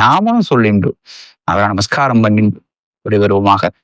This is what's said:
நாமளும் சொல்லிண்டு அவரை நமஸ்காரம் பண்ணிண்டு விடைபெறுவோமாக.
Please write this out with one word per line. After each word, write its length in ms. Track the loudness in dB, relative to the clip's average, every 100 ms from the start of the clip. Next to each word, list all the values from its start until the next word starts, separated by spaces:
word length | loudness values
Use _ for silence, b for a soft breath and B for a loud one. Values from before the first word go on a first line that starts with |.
நாமளும் 460 | 2 0 0 -2 0
சொல்லிண்டு 420 | 0 2 0 -2 -6 B B B B
அவரை 240 | -6 -2 -2
நமஸ்காரம் 560 | -4 -4 -2 0 0
பண்ணிண்டு 360 | 2 2 0 -2 _ _ _ _ -4
விடைபெறுவோமாக. 580 | 0 0 2 2 2 0 -6